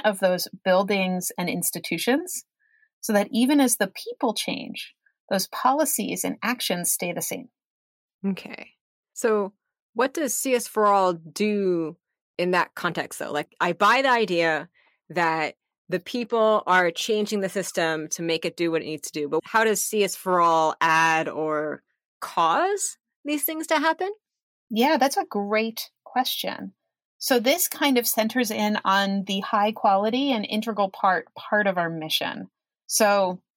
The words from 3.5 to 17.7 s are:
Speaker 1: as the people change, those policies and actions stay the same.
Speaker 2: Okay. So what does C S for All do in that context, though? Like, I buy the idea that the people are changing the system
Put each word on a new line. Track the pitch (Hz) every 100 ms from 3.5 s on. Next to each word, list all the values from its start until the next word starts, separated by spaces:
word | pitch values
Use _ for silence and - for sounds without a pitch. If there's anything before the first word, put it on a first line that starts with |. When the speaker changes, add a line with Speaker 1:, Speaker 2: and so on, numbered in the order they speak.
| 294
Speaker 1:
as | 254 -
the | 196
people | - - 480 247
change, | 220 - - - - - _ _ _ -
those | 196 -
policies | - 247 277 302 - 202 202
and | 185 -
actions | - 254 - 180 175
stay | - 180
the | 170
same. | - - - _ _ _ _ _ _ _ 196
Speaker 2:
Okay. | 185 - - - _ _ _ _
So | - 233 214 196 _ _ _ _
what | 226 269
does | 302 277
C | - 269
S | 247 226
for | 220 208
All | 202 185
do | 175 160 - 214 208 190 175 160 170 _ _ _ -
in | 180
that | 180 -
context, | - 175 165 135 -
though? | -
Like, | 147 151 -
I | 175
buy | 170 208 240
the | 269
idea | 240 208 170 165 156 170 _ _ _ -
that | 165 170 160 151 - _ _ -
the | 185
people | 185 247 226 233 220 214 -
are | 180 175
changing | 170 - 214 208 214
the | 190
system | 202 170